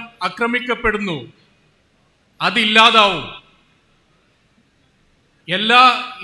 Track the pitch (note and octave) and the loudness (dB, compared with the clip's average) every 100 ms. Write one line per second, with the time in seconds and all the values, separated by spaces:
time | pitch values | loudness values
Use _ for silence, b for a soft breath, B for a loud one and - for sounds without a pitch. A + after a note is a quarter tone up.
0 | A#3 - - - A#3 A#3+ B3 A3+ A#3 G#3 | -8 -10 -8 -4 -4 -4 -6 -4 -4 -4
1 | G3+ D3 A#2 _ _ _ _ _ _ _ | -6 -8 -12 _ _ _ _ _ _ _
2 | _ _ _ - E3+ G#3+ G#3+ A3 A3+ A3+ | _ _ _ -6 -2 0 2 4 4 4
3 | G3+ E3 - - _ _ _ _ _ _ | 2 0 -10 -18 _ _ _ _ _ _
4 | _ _ _ _ _ _ _ _ _ _ | _ _ _ _ _ _ _ _ _ _
5 | _ _ _ _ - F#3 G#3+ B3 B3+ A#3+ | _ _ _ _ -8 -4 2 6 6 2
6 | - - | -6 -10